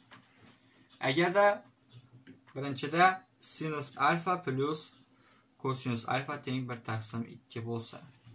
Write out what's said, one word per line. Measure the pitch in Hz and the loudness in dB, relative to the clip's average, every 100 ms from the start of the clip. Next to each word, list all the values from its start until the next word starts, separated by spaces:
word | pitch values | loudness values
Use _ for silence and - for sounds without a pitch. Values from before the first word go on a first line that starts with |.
| - - _ _ - - _ _ _ - | -20 -20 _ _ -20 -20 _ _ _ -4
Agarda | 131 143 175 196 202 208 - _ _ - - - - - _ | 0 2 4 6 6 6 -4 _ _ -20 -20 -20 -20 -20 _
birinchida | 135 139 139 143 165 185 185 - _ | -8 -6 -4 0 6 6 4 -6 _
sinus | - - 156 151 135 - | -10 -6 -4 -4 -6 0
alfa | 143 165 185 175 | 2 2 2 0
plus | 147 131 143 156 - - _ _ _ _ _ _ | 0 0 0 -2 -8 -16 _ _ _ _ _ _
kosinus | 135 131 131 117 113 | -4 -2 -2 -2 -2
alfa | 127 135 147 | -2 -2 -8
teng | 135 131 123 | -4 -4 -4
bir | 117 - | -8 -4
taqsim | 110 - 117 113 | -4 -4 -6 -8
ikki | - - 120 113 | -12 -14 -8 -6
bo'lsa. | 117 113 - - - - | -6 -6 -12 -18 -20 -20